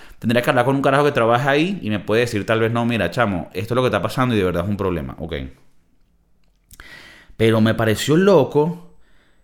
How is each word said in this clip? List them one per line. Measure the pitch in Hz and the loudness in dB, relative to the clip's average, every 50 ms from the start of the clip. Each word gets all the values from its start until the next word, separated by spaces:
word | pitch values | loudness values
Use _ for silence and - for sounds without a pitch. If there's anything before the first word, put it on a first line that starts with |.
| - - - - | -20 -20 -18 -6
Tendría | - 107 - 120 | -2 0 0 2
que | 120 156 | 2 2
hablar | 143 127 120 | 2 2 2
con | 131 139 | 2 0
un | 139 | 0
carajo | 135 139 135 143 147 | 2 2 2 2 2
que | 147 | 2
trabaja | 135 131 117 113 117 120 139 139 | 2 2 2 2 2 2 2 0
ahí | 139 147 160 185 208 - | 0 0 0 -2 -4 -6
y | - 107 | -4 -4
me | 107 98 | -6 -4
puede | 82 - 104 113 | -2 0 0 0
decir | 123 117 - 104 95 | 0 0 -2 -6 -2
tal | - 113 113 | -2 -2 0
vez, | 113 113 | 0 0
"No, | 117 120 120 | -2 -2 -2
mira, | 117 120 110 92 85 | -2 -2 -2 -2 -2
chamo, | - 131 120 104 98 85 - - | 0 -2 -2 0 -2 -4 -6 -8
esto | - 92 104 - 123 | -8 -10 -6 -2 -2
es | |
lo | 123 | 0
que | 127 123 | 0 0
está | 104 101 | 0 -2
pasando | - 110 - 139 127 127 120 | -4 -4 -2 -2 -2 0 2
y | 107 | 0
de | 92 | 0
verdad | 90 85 85 85 | 0 0 -2 -2
es | 101 | -2
un | 104 | -4
problema". | 95 101 92 87 82 69 65 - - | -2 -2 -4 -4 -4 -6 -8 -10 -12
Ok. | 78 82 80 71 67 65 - _ _ - _ - _ _ _ _ _ _ _ _ _ _ _ _ _ _ _ _ _ _ - - - - - - - - - - - _ - | -10 -10 -8 -8 -10 -10 -14 _ _ -20 _ -20 _ _ _ _ _ _ _ _ _ _ _ _ _ _ _ _ _ _ -20 -20 -20 -20 -20 -20 -20 -20 -20 -20 -20 _ -4
Pero | _ 110 113 110 113 | _ 2 2 4 4
me | 107 110 113 | 4 2 2
pareció | 113 117 110 107 107 - - 147 | 2 0 0 0 0 0 2 2
loco | 165 190 202 196 156 127 - - 143 151 165 170 170 - - - - - _ - - _ _ _ _ | 4 4 6 6 4 4 4 2 0 0 0 -2 -8 -14 -20 -20 -20 -20 _ -20 -20 _ _ _ _